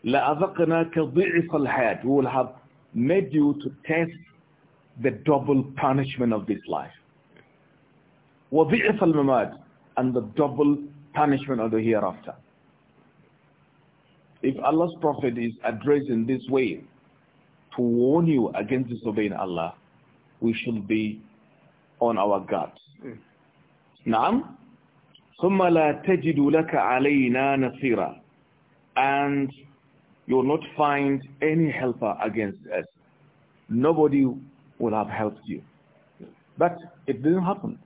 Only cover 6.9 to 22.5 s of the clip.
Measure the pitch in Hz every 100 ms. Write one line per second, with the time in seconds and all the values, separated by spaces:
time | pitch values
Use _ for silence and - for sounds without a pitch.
6.9 | - _ _ _ - _ _ _ _ _
7.9 | _ _ _ _ _ _ 143 151 226 214
8.9 | 208 180 151 139 123 98 - - _ _
9.9 | - 127 123 107 131 143 123 147 143 -
10.9 | - - - 147 135 139 123 110 110 110
11.9 | 110 98 - - - _ _ _ _ _
12.9 | _ _ _ _ _ _ _ _ _ _
13.9 | _ _ _ _ _ 127 135 - 156 170
14.9 | 170 156 139 127 117 117 113 117 113 139
15.9 | 147 143 113 113 131 - 135 120 78 -
16.9 | _ _ _ _ _ _ _ _ - 120
17.9 | 120 127 160 170 143 110 - 107 131 120
18.9 | 120 117 107 104 95 95 85 82 - _
19.9 | _ _ _ _ _ 117 113 123 113 98
20.9 | 110 107 107 - _ _ _ _ _ _
21.9 | _ 117 110 104 98 92